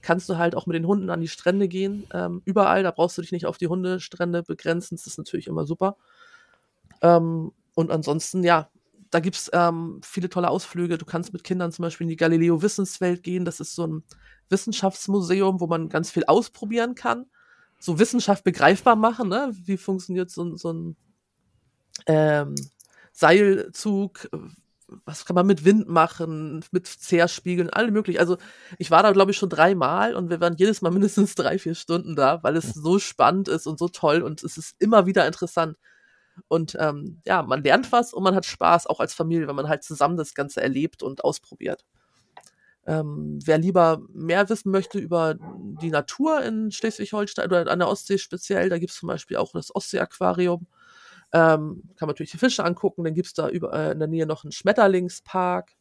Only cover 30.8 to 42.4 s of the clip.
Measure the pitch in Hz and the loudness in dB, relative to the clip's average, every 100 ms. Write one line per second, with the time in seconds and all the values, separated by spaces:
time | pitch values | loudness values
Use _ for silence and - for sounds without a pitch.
30.8 | 170 180 202 202 196 - 143 190 - 165 | 0 2 2 4 2 2 -2 0 -4 -8
31.8 | - 170 - 151 135 165 160 160 143 117 | -2 -4 -2 2 2 2 0 -2 -2 -6
32.8 | 151 190 - - 127 180 196 160 - 151 | 0 0 0 2 4 4 0 -4 -4 -4
33.8 | 175 - 156 156 165 156 - - - _ | -6 0 2 2 0 -8 -10 -10 -14 _
34.8 | 214 220 185 190 147 175 175 - 165 156 | 4 6 6 4 2 0 -6 -2 -4 -6
35.8 | _ _ _ _ _ - - 165 160 - | _ _ _ _ _ -20 -2 -2 -2 -2
36.8 | 156 147 147 165 - 190 127 131 143 180 | -2 -2 -10 -14 0 0 2 0 4 2
37.8 | 262 240 240 - 190 190 180 - 170 170 | 4 0 0 0 2 2 -2 0 4 4
38.8 | - - 151 - 160 165 147 143 143 151 | 2 -4 -4 -4 -2 -2 -2 -4 -2 -4
39.8 | - 151 143 175 156 - 143 - - 135 | -4 0 0 0 -6 -6 -6 -2 -2 -2
40.8 | 160 _ - 139 165 151 _ 160 - - | -4 _ -10 -2 -4 -4 _ -12 -8 -8
41.8 | _ _ _ _ _ - | _ _ _ _ _ -20